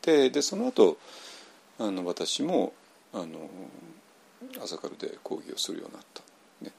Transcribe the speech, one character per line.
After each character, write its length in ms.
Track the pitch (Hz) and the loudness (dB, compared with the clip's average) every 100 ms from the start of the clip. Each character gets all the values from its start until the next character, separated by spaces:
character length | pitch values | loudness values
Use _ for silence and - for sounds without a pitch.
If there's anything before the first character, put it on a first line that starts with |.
て、 280 | - 151 131 | 6 8 8
で、 120 | 139 | 4
そ 140 | - 196 | 0 -2
の 120 | 254 | 0
後、 300 | - 214 - - - - - - - - - | 8 8 6 -8 -18 -18 -18 -20 -20 -20 -4
あ 120 | 107 | -2
の、 160 | 92 87 | -2 -4
私 360 | 85 82 - | -4 -4 -2
も、 300 | 156 160 90 - - - _ | 2 2 0 -4 -20 -20 _
あ 60 | 107 | -10
の、 320 | 82 80 78 90 95 - 82 - - - - - 254 - | -8 -10 -12 -14 -16 -16 -20 -20 -20 -20 -20 -20 -16 -12
朝 160 | - 85 | -10 -8
カ 100 | - | -10
ル 80 | - | -8
で 220 | - - | -10 -10
講 200 | - - - | -8 -8 -8
義 80 | |
を 40 | - | -6
す 140 | - | -6
る 60 | - | -6
よ 60 | - | -10
う 20 | |
に 60 | |
な 60 | - | -16
っ 20 | - | -18
た。 80 | - - - - _ | -20 -20 -20 -20 _
ね。 80 | - | -16